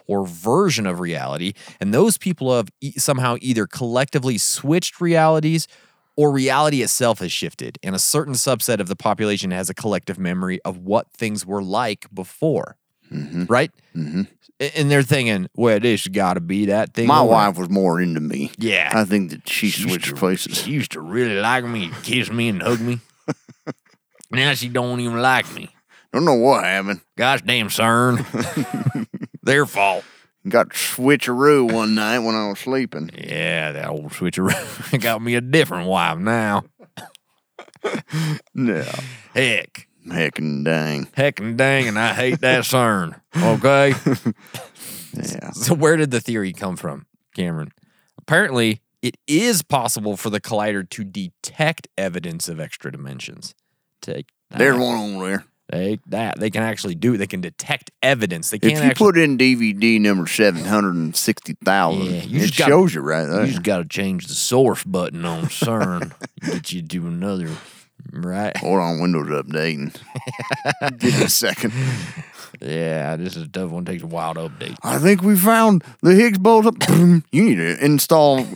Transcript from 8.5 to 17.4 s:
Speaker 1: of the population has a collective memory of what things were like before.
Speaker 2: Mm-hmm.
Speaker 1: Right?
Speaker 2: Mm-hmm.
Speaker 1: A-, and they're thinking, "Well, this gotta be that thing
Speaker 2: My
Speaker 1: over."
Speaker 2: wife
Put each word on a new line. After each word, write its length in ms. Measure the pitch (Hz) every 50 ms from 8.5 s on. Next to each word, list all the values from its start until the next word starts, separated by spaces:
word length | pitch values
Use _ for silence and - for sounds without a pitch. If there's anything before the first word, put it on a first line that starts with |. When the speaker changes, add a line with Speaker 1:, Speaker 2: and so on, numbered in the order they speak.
| 127 110 - - 117 101
Speaker 1:
of 80 | 101 87
the 80 | 98
population 560 | - - 110 104 92 110 104 104 98 - 95
has 180 | 90 92 92 87
a 60 | 92
collective 420 | - - 107 101 90 - - 92 85
memory 420 | 95 90 90 92 92 92 92 - -
of 140 | 90 92 90
what 280 | 90 95 104 117 - -
things 340 | _ - 113 110 107 101 85
were 160 | 92 98 101
like 460 | 98 92 95 110 123 113 104 - - -
before. 640 | - 92 92 - - - 151 160 143 101 - - - - _ _ _ _ _ _
Speaker 2:
Mm-hmm. 340 | - 73 71 73 80 85 90
Speaker 1:
Right? 260 | 90 113 123 151 151 - _ _ _ -
Speaker 2:
Mm-hmm. 260 | 82 78 73 76 92 101 - _ _ _ _ _ -
Speaker 1:
A-, 180 | 139 143 - 160
and 120 | 147 139
they're 120 | 143 139 135
thinking, 440 | - 151 139 127 117 104 98 92 - -
"Well, 240 | - 117 117 110 104
this 280 | 110 120 113 98 - 95
gotta 320 | 95 101 98 90 90 92
be 260 | 85 85 92 101 104 98
that 260 | 98 107 107 - -
thing 140 | - 117 -
Speaker 2:
My 120 | 143 156
Speaker 1:
over." 120 | 135 110
Speaker 2:
wife 260 | 113 110